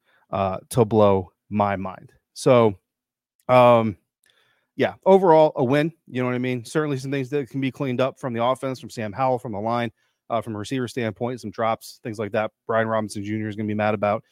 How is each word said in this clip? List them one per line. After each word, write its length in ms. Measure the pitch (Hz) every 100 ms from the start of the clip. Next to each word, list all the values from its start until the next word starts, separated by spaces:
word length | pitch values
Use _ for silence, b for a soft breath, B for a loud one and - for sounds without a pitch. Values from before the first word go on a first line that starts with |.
| _ _ _
uh, 280 | 98 98 92 -
to 140 | - 107
blow 460 | 110 101 98 92 _ -
my 280 | 104 101 98
mind. 340 | 95 92 - _ _
So, 420 | - 147 123 113 98 _ _ _ _ _ _ -
um, 500 | 127 123 117 113 98 _ _ _ _ _ _ _ -
yeah, 200 | 110 - 190
overall, 480 | 190 185 156 156 -
a 80 |
win. 300 | 123 143 165 - _
You 140 | 127
know 60 | 127
what 80 | 123
I 40 |
mean? 260 | 127 123 113
Certainly 320 | 160 151 135
some 140 | 135
things 180 | 139 123
that 200 | 147 131
can 120 | 135
be 100 | 135
cleaned 300 | - 139 123
up 180 | 131 -
from 140 | 135
the 100 | 117
offense, 360 | 117 127 135 127
from 100 | 110
Sam 240 | - 107
Howell, 260 | 95 131 123
from 140 | 127
the 60 | 98
line, 320 | 110 120 117 - _ _ -
uh, 120 | 117
from 140 | 110 104
a 40 |
receiver 300 | 104 135 120
standpoint, 500 | - 113 101 120 127
some 120 | 107
drops, 500 | 107 113 110 - -
things 160 | 127 107
like 140 | 104
that. 180 | 110 107 _ -
Brian 200 | 113 110
Robinson 360 | 110 107 107
Junior 240 | 101 110 107
is 80 | 104
gonna 120 | 107
be 60 |
mad 200 | 107 107
about, 300 | 107 104 110 -